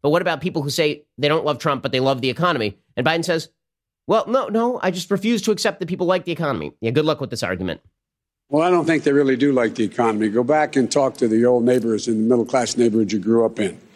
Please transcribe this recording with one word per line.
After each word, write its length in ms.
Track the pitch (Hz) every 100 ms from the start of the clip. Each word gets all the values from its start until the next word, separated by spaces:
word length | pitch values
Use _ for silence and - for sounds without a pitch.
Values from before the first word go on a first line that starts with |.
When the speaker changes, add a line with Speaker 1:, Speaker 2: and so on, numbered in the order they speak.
Speaker 1:
but 80 | 143
what 120 | 170
about 200 | 180 151
people 200 | 165 135
who 80 | 139
say 340 | 151 151 - _ -
they 100 | 147
don't 180 | 160 147
love 140 | 127
Trump, 220 | 156 131
but 100 | 131
they 80 | 131
love 220 | 135 127
the 80 | 127
economy?" 480 | 123 175 143 107 - _ -
And 100 | 151
Biden 200 | 170 165
says, 240 | 165 - _ _ _ _ _ -
"Well, 180 | 214 -
no, 200 | 262 -
no, 320 | 220 240 247
I 100 | 190
just 200 | 180 -
refuse 300 | 196 214 233
to 80 | 226
accept 280 | 208 214 196
that 80 | 175
people 200 | 180 175
like 180 | 185 170
the 60 |
economy." 400 | 160 151 104 73 -
Yeah, 100 | 113
good 140 | 120 156
luck 160 | 151
with 80 | 131
this 140 | 113
argument. 380 | 90 92 92 78 _ _ _ _ _ _ _
Speaker 2:
Well, 140 | 143
I 60 | 170
don't 160 | 175 156
think 180 | 156
they 80 | 147
really 240 | 139 135 127
do 160 | 143
like 240 | 127 113 117
the 80 |
economy. 460 | 104 - 113 107 110
Go 140 | 113
back 340 | 123 151 151 139
and 120 | 117
talk 280 | 143 135 -
to 100 | 117
the 180 | 110 123
old 200 | 123 120
neighbors 420 | 127 113 107 120
in 60 |
the 160 | 110 110
middle-class 480 | 120 113 131 117 123
neighborhood 340 | 117 110 101
you 80 | 107
grew 260 | 98 113 113
up 140 | 107
in. 180 | 98 - -